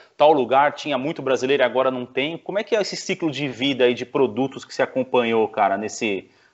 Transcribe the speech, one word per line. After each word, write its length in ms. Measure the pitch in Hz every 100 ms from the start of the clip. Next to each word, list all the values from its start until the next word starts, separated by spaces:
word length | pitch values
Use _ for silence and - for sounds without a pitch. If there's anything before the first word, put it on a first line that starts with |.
| - -
tal 180 | 147
lugar 400 | 156 117 135 143
tinha 240 | 143 151 135
muito 240 | 139 165
brasileiro 420 | 131 127 127 139
e 20 | 123
agora 240 | 123 131
não 160 | 127 123
tem. 320 | - 143 165
Como 220 | - 190
é 40 |
que 120 | 220 220
é 60 |
esse 140 | 190 180
ciclo 360 | - 185 165
de 160 | 131 143
vida 380 | 113 135 127 123
aí 80 |
de 120 | 117 123
produtos 600 | 147 127 107 135 127 -
que 100 | -
você 80 |
acompanhou, 640 | 131 131 127 127 117 113 107
cara, 300 | - 101 98
nesse, 520 | 107 - 113 95 - _ _